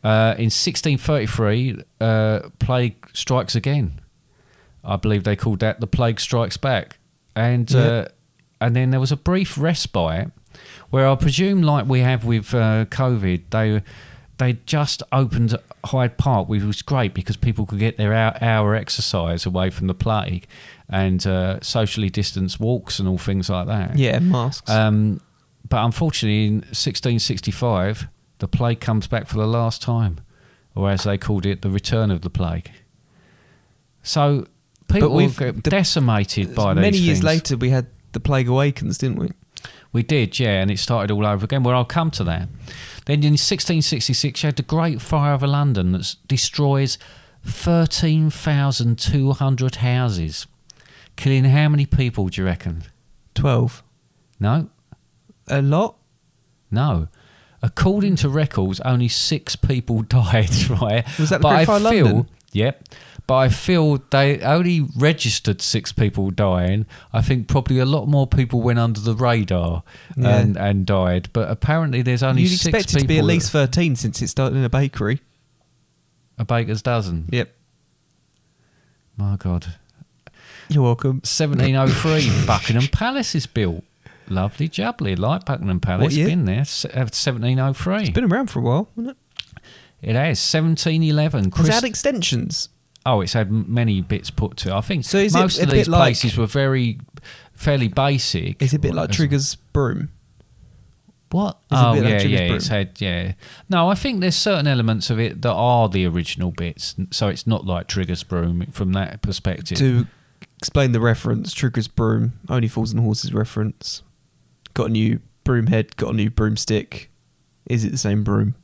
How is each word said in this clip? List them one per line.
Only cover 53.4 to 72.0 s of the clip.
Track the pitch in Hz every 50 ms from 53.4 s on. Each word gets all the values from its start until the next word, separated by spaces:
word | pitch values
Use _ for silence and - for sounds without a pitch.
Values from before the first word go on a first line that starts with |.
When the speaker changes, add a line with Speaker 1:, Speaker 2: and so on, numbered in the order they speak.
| - 143 127 117 120 123 - - - _ _ _ _ _ _ _ _ _ _ _
Speaker 1:
No. | 101 104 120 160 160 - _ _ _ _ - _ _ _ _ _ _ _ - _ _ -
Speaker 2:
A | 131 139
lot? | 139 139 147 160 208 226 - _ _ _ _ _ _ _ _ _ _ _ _ _ _ _
Speaker 1:
No. | 107 107 135 151 113 82 80 80 _ _ _ _ _ _ _ _ _ _
According | - 113 - - - 185 196 208 202 202 185 -
to | - 143
records, | 135 151 151 139 - - 95 95 95 -
only | - 127 131 123 123 117
six | - - - - 160 143 - - -
people | - - - 135 127 117 - 120 110
<laughs> | 110 -
died, | - 127 117 87 87 113 107 87 - - - -
right? | 123 92 123 107 104 117 117 - - -
Speaker 2:
Was | 156 151
that | 190 156
the | -
Speaker 1:
But | 151 139
Speaker 2:
Great | 147
Speaker 1:
I | 165
Speaker 2:
Fire | 160 214 208
of | 208 220
Speaker 1:
feel, | 233 214 160
Speaker 2:
London? | 113 104 110 113 - - _ - _ -
Speaker 1:
yep. | 101 107 127 139 - - - - - - - - - -
But | - 127
I | 127 131 127
feel | 110 - - - 185 175 156 156 147 135 - _
they | - 135 139 139 143 -
only | - 117 147 165 180 175 175 165 143 - - 120
registered | 131 151 160 156 - 117 107 - - - 101 -
six | - - - 113 - -
people | - - 117 104 - - 98 98
dying. | 92 - 107 98 92 90 90 90 95 104 110 - - - - _ -
I | 110
think | 107 - 143 127 113 -
probably | - 143 123 - 135 127
a | 127
lot | 131 143 151 107 113
more | 147 143 135
people | 123 - - 131 117 - 123
went | 113 123 120 117
under | 117 117 113 104
the | 104 117 113
radar | 107 127 127 120 113 104 90 92 90 87 85 85 85 - - - - - - 165 139
Speaker 2:
Yeah. | 123 120 104 104
Speaker 1:
and, | 101 104 101 87
and | 95 101 101 98 95
died. | 92 104 95 92 90 90 90 90 -
But | - 117 110 76
apparently | 113 - - - 151 165 165 151 131 120